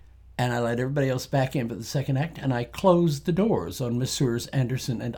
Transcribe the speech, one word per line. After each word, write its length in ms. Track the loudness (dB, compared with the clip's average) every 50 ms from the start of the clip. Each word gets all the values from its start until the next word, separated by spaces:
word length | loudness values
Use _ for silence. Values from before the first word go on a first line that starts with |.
| -20 -20 -20 -20 -20 -10 -4 -2
and 140 | 0 0
I 80 | 0 0
let 220 | 0 0 0 0
everybody 260 | 0 0 0 0 2 2
else 180 | 0 -2 -2
back 300 | 0 0 2 2 2 0
in 140 | -2 -2 -2
for 60 | -4
the 100 | -8 -8
second 320 | -4 -4 -2 0 0 0 0
act, 200 | 0 -2 -4 -4
and 160 | -2 -2 -2
I 120 | -2 -2
closed 600 | -6 -4 2 4 6 6 6 6 4 2 0 -2
the 60 | -2
doors 480 | 0 2 2 2 2 0 -2 -4 -6 -4
on 180 | -4 -2 -2 -2
Messrs. 500 | -2 -2 0 0 0 0 0 0 -4 -2
Anderson 540 | -2 0 0 0 -2 -4 -4 -4 -4 -4
and 140 | -4 -6 -6